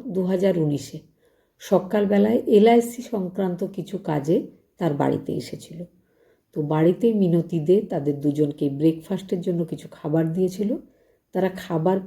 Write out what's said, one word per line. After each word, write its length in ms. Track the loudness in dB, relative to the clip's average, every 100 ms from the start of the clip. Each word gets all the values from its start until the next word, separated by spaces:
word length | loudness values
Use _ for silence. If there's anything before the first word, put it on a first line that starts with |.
| -4
দু 140 | -4
হাজার 320 | 0 2 2 2
উনিশে 380 | 0 -2 -6 -16 -18 _ _ _ _ _
সকালবেলায় 800 | 0 0 2 0 2 4 4 2 4
এলআইসি 540 | 6 8 6 4 -6
সংক্রান্ত 580 | -8 -6 -6 -4 -4 -4 -8
কিছু 280 | -8 -10 -8
কাজে 340 | -4 -4 0 0 0 -14 _ -4
তার 180 | -2
বাড়িতে 380 | 0 0 -2 -4
এসেছিল। 460 | -8 -8 -14 -14 -16 -16 _ _ _ _ _ _ -6
তো 40 |
বাড়িতে 440 | -2 2 2 4 2
মিনতি 460 | 2 2 2 0 -2
দে 180 | 2 2
তাদের 340 | 2 -4 -2 -2
দুজনকে 440 | -2 0 -2 0 -4
ব্রেকফাস্টের 680 | 2 0 0 -6 -8 -6 -6
জন্য 200 | -2 -2 -4
কিছু 220 | -8 -14
খাবার 340 | -12 -2 0 0
দিয়েছিল। 360 | 0 -2 -2 -4 -4 -8 _ _ _ _ -2
তারা 140 | -2 -4
খাবার 420 | -6 -2 0 0